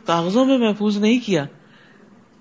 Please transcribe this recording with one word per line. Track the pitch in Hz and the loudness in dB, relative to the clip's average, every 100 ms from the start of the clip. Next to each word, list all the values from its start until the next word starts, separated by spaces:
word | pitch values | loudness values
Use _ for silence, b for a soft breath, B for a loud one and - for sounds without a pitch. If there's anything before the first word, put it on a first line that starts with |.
| - | -2
کاغذوں | 170 170 214 | -2 0 0
میں | 262 269 | 2 2
محفوظ | 226 208 208 208 | 0 0 -2 0
نہیں | 214 247 240 | 0 0 0
کیا | 175 143 - b b b b b - _ _ | -4 -4 -12 b b b b b -20 _ _